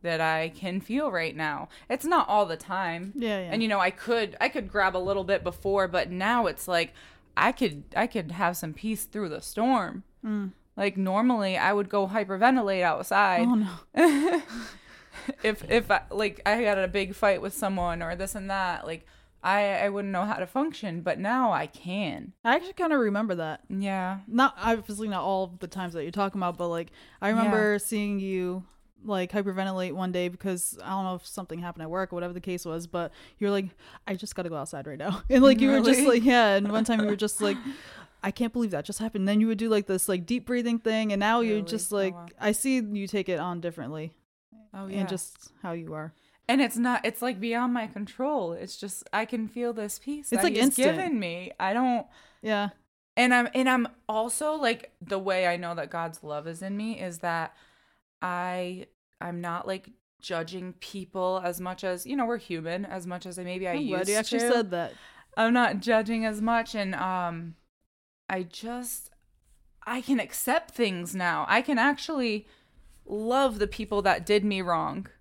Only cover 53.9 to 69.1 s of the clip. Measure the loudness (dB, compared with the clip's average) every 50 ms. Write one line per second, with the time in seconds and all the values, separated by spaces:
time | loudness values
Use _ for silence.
53.9 | -4 _ _ -4 -2 0 0 0 -2 -2 -2 -2 -2 0 0 0 0 0 -6 -20
54.9 | _ _ -8 -4 -4 -2 0 0 0 2 2 2 0 0 -2 -6 -6 -6 -8 -6
55.9 | -6 -6 -6 -6 -8 -10 -10 -8 -8 -8 -6 -8 -10 -8 -8 -6 -6 -4 -4 -6
56.9 | -6 -6 -8 -8 -8 -6 -4 -4 -2 -2 -4 -6 -10 _ _ _ _ _ _ _
57.9 | _ _ _ _ _ _ -6 -6 -4 -4 -4 -4 -4 -4 -4 -6 -8 -10 -14 _
58.9 | _ _ _ _ _ _ -10 -8 -8 -6 -6 -6 -6 -6 -4 -6 -6 -6 -8 -16
59.9 | -20 _ _ _ _ _ -10 -6 -4 -4 -4 -6 -8 -10 -10 -10 -12 _ -16 -12
60.9 | -10 -12 -12 -8 _ -2 0 0 0 0 -2 -4 -4 -4 -6 -8 -8 -6 -4 -4
61.9 | -4 -4 -6 -6 -2 -2 0 0 -2 -4 -4 -6 -6 -6 -4 -4 -4 -4 -4 -6
62.9 | -8 -8 -8 -8 -10 -8 -10 -12 -12 -10 -8 -8 -6 -4 -4 -2 -2 -2 -2 -2
63.9 | -2 -2 0 0 0 0 0 0 0 0 2 4 2 2 2 0 -2 -4 -4 -6
64.9 | -8 -14 -20 -20 -20 -20 -20 _ -2 0 2 4 4 4 4 2 2 -2 0 2
65.9 | 2 2 2 2 -2 -2 -2 -2 -2 -2 0 2 2 0 0 -2 -4 -4 -4 -2
66.9 | -2 -2 -2 -2 -2 -2 -2 -4 -4 -6 -10 -10 -14 _ _ _ _ _ _ _
67.9 | _ _ _ _ _ _ _ _ -4 -4 -4 -6 -10 -14 -10 -10 -8 -8 -8 -8
68.9 | -8 -10 -12 -16